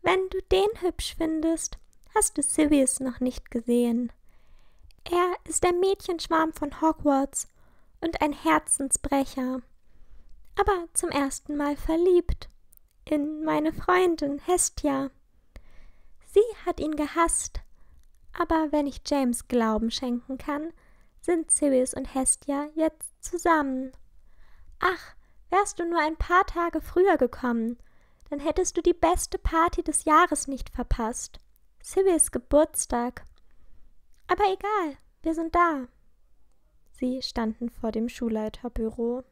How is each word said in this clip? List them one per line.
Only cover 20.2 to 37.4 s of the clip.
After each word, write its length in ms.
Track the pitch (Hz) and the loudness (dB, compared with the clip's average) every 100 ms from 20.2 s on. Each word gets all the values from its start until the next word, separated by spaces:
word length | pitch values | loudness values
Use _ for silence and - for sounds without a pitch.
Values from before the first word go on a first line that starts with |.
| - 269 | -6 -10
kann, 340 | - 294 320 - _ - - - | -6 -6 -6 -12 _ -20 -20 -12
sind 320 | - 349 320 | -2 -2 0
Sirius 420 | - 294 262 254 | 0 2 4 2
und 200 | - 269 | -2 -4
Hestia 560 | 269 262 - - 277 294 | -2 -2 -2 -2 -4 -4
jetzt 480 | 311 320 311 - _ | 0 0 -2 -20 _
zusammen. 680 | - 349 349 320 277 262 262 - - - - - - - - - | -8 -2 4 4 2 -2 -6 -12 -20 -20 -20 -20 -20 -20 -20 -2
Ach, 360 | 359 359 - - _ - - | -2 -2 -8 -20 _ -20 -2
wärst 300 | 359 403 - | 0 0 -2
du 60 | |
nur 140 | 339 339 | -2 2
ein 160 | 302 | 0
paar 300 | 320 - 359 | 0 2 2
Tage 360 | 392 339 339 330 | 2 0 -2 -2
früher 360 | - - 381 370 | -2 4 4 6
gekommen, 600 | 240 - 247 233 226 240 - - _ _ - | 2 0 -2 0 -2 -6 -14 -20 _ _ -10
dann 100 | 285 | -6
hättest 380 | 285 302 359 - | -2 0 0 0
du 40 | |
die 120 | 330 | 0
beste 440 | 349 330 359 - 381 | 2 2 2 -2 -4
Party 460 | - 330 339 - | 0 2 2 0
des 220 | 320 302 | -4 -2
Jahres 420 | - 311 349 294 - | 4 6 6 2 -4
nicht 220 | 269 - | -8 -8
verpasst. 680 | - 240 - 220 247 - - - _ _ _ | -8 -2 0 -2 -4 -10 -16 -20 _ _ _
Sirius 480 | - - 392 330 - | -6 2 4 4 2
Geburtstag. 920 | - - 285 311 - - 240 240 247 - - - - - - - - - - - | -2 2 4 4 0 -4 -2 -4 -8 -20 -20 -20 -20 -20 -20 -20 -20 -20 -20 -4
Aber 160 | 359 | 0
egal, 520 | 415 381 392 427 330 269 _ _ | 2 0 -2 -2 -2 -6 _ _
wir 120 | 320 | -4
sind 200 | 320 330 | -2 0
da. 340 | 349 339 294 254 _ - _ _ - - _ _ _ _ | 2 2 2 -6 _ -20 _ _ -20 -20 _ _ _ _
Sie 280 | - 254 254 | -6 -4 -4
standen 480 | - - | -6 -4